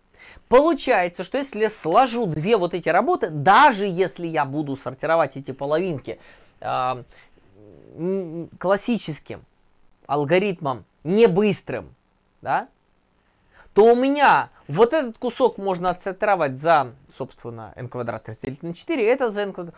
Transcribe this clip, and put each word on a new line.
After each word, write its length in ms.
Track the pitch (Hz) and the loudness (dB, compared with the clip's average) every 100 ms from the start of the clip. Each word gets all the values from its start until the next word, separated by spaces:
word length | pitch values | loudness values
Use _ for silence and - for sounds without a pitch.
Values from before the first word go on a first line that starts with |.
| _ _ - - - | _ _ -20 -20 2
Получается, 760 | 240 311 330 - 220 180 175 | 4 4 0 0 0 0 -4
что 140 | 180 254 | -8 -6
если 300 | 277 208 214 | -6 -4 -4
сложу 600 | 214 160 190 262 233 214 | -4 0 2 2 0 -4
две 300 | 151 165 226 | -4 0 0
вот 160 | 175 | 0
эти 160 | 180 160 | -2 0
работы, 400 | 170 254 359 190 | 0 2 0 -2
даже 580 | 156 143 208 285 208 202 | -2 4 6 6 4 -2
если 400 | 170 185 - 170 | -2 -2 -4 -6
я 180 | 156 139 | -2 -2
буду 300 | 143 147 135 | -4 -6 -8
сортировать 640 | - 131 147 165 147 139 | -10 -8 0 0 0 -4
эти 140 | 135 | -12
половинки, 680 | 131 139 156 185 143 - - - - _ _ | -8 -2 -2 -2 -6 -8 -14 -16 -20 _ _
а, 420 | - 127 127 127 120 - _ _ _ 95 104 80 52 69 | -6 -4 -4 -6 -12 -20 _ _ _ _ -20 -20 -20 -8
м, 520 | 175 196 175 165 165 - | -6 -4 -6 -10 -14 -8
классическим 840 | 180 202 - 226 - 147 - 104 - _ _ _ _ _ - | -2 -2 -2 -4 -6 -12 -14 -18 -20 _ _ _ _ _ -6
алгоритмом, 800 | 143 143 180 208 175 143 123 - _ | -4 0 0 0 -4 -6 -8 -12 _
не 240 | 143 196 233 | -2 4 4
быстрым, 680 | 175 214 185 - 120 80 _ _ _ _ _ | 4 0 -2 -6 -10 -12 _ _ _ _ _
да, 260 | 107 156 247 _ _ _ _ _ _ _ _ _ - | -6 -4 -6 _ _ _ _ _ _ _ _ _ 0
то 180 | - 226 | 6 8
у 40 | 240 | 8
меня 540 | 262 285 262 156 123 _ - | 4 4 4 4 2 _ -6
вот 260 | 147 240 | 2 4
этот 240 | 320 254 - | 4 -2 -6
кусок 400 | 247 - 247 - | -6 0 0 0
можно 320 | 196 180 180 | -4 -2 -2
отсортировать 680 | 175 - 185 208 190 147 131 | -2 -6 -2 0 2 0 -2
за, 360 | 156 156 131 - _ - | 2 2 2 -6 _ -14
собственно, 560 | 131 - 120 117 107 - | -14 -12 -14 -14 -14 -14
n 140 | 123 | -12
квадрат 400 | 127 117 110 - | -8 -8 -8 -12
разделить 320 | 110 131 135 | -12 -12 -10
на 120 | 170 | -12
четыре, 340 | 170 - 320 214 | -10 -6 -2 0
этот 240 | 262 247 | 0 -2
за 80 | 202 | -4
n 100 | 202 | -6
квадрат, 240 | 185 175 | -8 -14